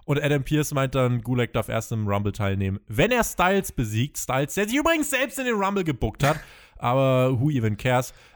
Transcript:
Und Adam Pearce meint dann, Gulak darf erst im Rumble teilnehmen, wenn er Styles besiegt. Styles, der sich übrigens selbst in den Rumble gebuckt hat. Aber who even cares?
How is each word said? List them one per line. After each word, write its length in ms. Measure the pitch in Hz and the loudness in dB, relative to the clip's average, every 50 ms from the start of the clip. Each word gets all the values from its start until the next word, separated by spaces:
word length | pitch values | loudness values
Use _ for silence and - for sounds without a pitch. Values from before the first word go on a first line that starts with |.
| - | -4
Und 160 | - 143 143 | -2 -2 0
Adam 220 | 151 143 147 143 131 | 2 2 0 0 0
Pearce 300 | - 151 151 147 - 147 | 0 0 0 0 0 0
meint 200 | 139 135 131 - | -2 -2 0 0
dann, 280 | 135 127 123 123 120 | 0 2 2 0 -2
Gulak 320 | 113 120 127 120 120 113 - | -2 -2 0 0 0 0 -2
darf 160 | 120 107 - | -4 -4 -2
erst 200 | 113 113 110 - | -4 -4 -4 -4
im 160 | 117 110 107 | -4 -4 -2
Rumble 260 | 101 101 101 101 104 | 0 0 0 0 -2
teilnehmen, 460 | 101 - 107 98 98 98 98 95 95 101 _ | -2 -2 -2 -2 0 0 0 -2 -2 -4 _
wenn 240 | - 107 110 165 220 | -4 0 2 2 2
er 140 | 254 240 214 | 2 2 0
Styles 380 | - - - 175 185 196 196 185 - | 0 0 0 2 2 2 2 0 -2
besiegt. 460 | - - 123 104 104 110 127 147 - - | -4 -4 -4 -2 0 -2 -2 -2 -4 -8
Styles, 360 | - - 123 131 147 143 - | -6 -2 -2 -2 -2 -2 -2
der 140 | 190 208 214 | -2 -2 0
sich 80 | 233 | 0
übrigens 340 | 294 294 330 330 320 294 - | 0 2 2 2 2 0 0
selbst 280 | 269 247 269 254 - 269 | 0 -2 -2 -2 -4 -4
in 60 | 262 | -2
den 100 | 247 233 | 0 0
Rumble 300 | 208 196 190 202 196 185 | 0 0 0 0 0 0
gebuckt 400 | 156 135 - - 110 - - 131 | -2 -2 -2 -2 -4 -2 0 0
hat. 160 | 139 160 151 - - - - - - - | 0 0 0 -4 -14 -20 -20 -20 -20 -12
Aber 640 | - - 120 127 135 135 131 131 127 127 127 135 110 | -4 -2 0 2 2 4 4 4 4 4 2 2 2
who 100 | 127 156 | 0 0
even 280 | 151 127 110 110 107 | 0 0 0 0 0
cares? 360 | - - 127 127 127 127 - - - - - _ | 0 0 2 2 2 0 -2 -8 -18 -20 -20 _